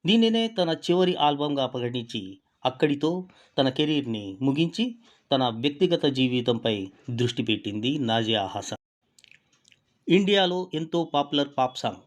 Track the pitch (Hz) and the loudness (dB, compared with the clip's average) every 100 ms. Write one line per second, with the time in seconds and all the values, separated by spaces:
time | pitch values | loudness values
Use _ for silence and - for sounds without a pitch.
0 | 160 226 226 226 226 220 170 160 - 180 | 4 4 4 2 -2 0 -2 -2 0 4
1 | 185 170 147 143 147 139 127 127 120 123 | 4 4 2 2 -2 0 -2 -2 -4 -4
2 | 117 117 95 98 _ _ 131 - 151 143 | -6 -10 -10 -16 _ _ -6 0 0 2
3 | 151 180 185 _ _ - 135 131 151 147 | -2 -2 -8 _ _ 0 0 2 0 0
4 | 120 107 101 95 131 139 165 190 240 233 | -2 -6 -8 -2 -2 0 -2 0 -4 -4
5 | _ _ _ 139 123 113 139 143 180 165 | _ _ _ 0 0 0 -4 0 0 2
6 | 151 131 131 123 120 117 117 107 95 _ | 0 2 0 2 0 0 0 -4 -6 _
7 | - 117 120 - 113 107 104 104 120 151 | -8 -2 -2 -2 -2 -2 -2 -4 -4 -2
8 | 117 113 110 110 95 101 - 107 _ _ | 0 0 0 -2 -2 -8 -10 -12 _ _
9 | _ _ - - _ _ _ _ _ _ | _ _ -20 -20 _ _ _ _ _ _
10 | - 175 196 202 180 180 180 156 160 170 | 4 4 6 4 2 0 -4 -6 -2 -2
11 | 160 143 143 143 139 - 127 - 117 92 | 0 -2 0 -2 -2 -2 -2 -2 -8 -8